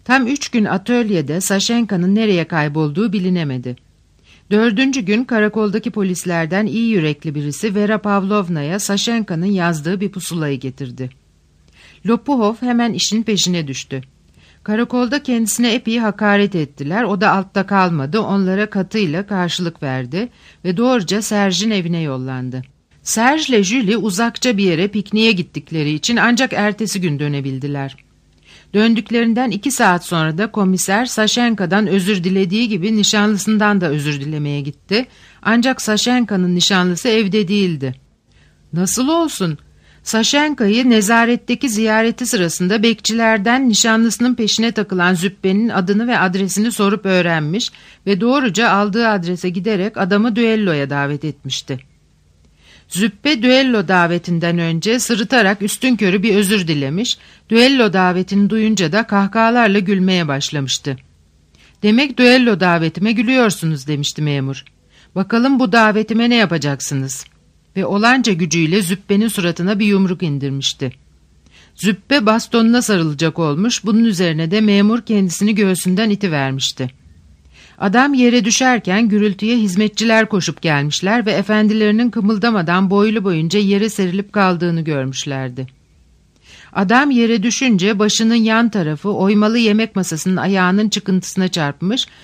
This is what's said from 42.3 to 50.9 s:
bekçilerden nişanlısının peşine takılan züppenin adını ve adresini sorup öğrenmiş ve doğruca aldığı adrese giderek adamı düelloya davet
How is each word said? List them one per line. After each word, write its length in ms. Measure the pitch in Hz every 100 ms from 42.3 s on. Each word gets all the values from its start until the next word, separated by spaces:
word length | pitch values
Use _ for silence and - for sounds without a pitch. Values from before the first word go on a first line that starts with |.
| 226 170 - 180 220
bekçilerden 840 | 226 220 - 226 226 220 214 254 262
nişanlısının 680 | 196 233 220 226 - 247 247
peşine 360 | 214 - 233
takılan 420 | 226 202 185 175
züppenin 560 | 180 190 196 190 196 233
adını 380 | 175 180 202 240
ve 120 | 226
adresini 520 | 185 190 190 190 226
sorup 340 | - 202 214 196
öğrenmiş 640 | 185 170 165 151 196 - - - - 190
ve 140 | 190
doğruca 480 | 233 277 254 175 233
aldığı 380 | 196 208 214 233
adrese 400 | 202 170 180 180
giderek 480 | 180 202 202 196 165
adamı 380 | 185 202 240 214
düelloya 540 | 233 220 196 151
davet 360 | 139